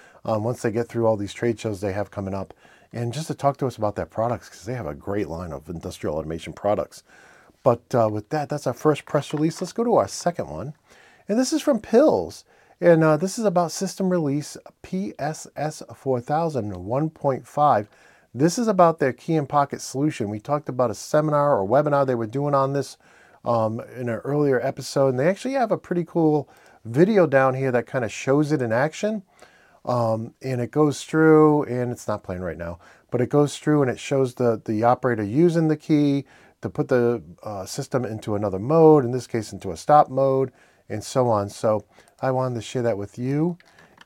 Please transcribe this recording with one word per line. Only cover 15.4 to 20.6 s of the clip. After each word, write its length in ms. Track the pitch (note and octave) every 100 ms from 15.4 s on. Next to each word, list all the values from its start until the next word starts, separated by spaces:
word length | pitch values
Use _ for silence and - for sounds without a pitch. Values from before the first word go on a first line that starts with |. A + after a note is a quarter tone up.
| - -
S 260 | D3+ - -
four 280 | A#2+ C3+ B2+
thousand 520 | - D3+ E3+ C3+ G#2 F2+ F#2
one 240 | B2+ D#3
point 360 | - C#3+ B2+ -
five. 440 | - D3 A2 G#2+ _ _ _ _
This 240 | A#2 D#3+ G#3
is 120 | A3+
about 300 | F#3+ E3+ D#3+
their 120 | C3+
key 240 | B2 - D#3+
in 100 | C#3
pocket 360 | D3 C#3 A#2
solution. 480 | - C3 D3+ - G#2
We 100 | G#2
talked 300 | - D3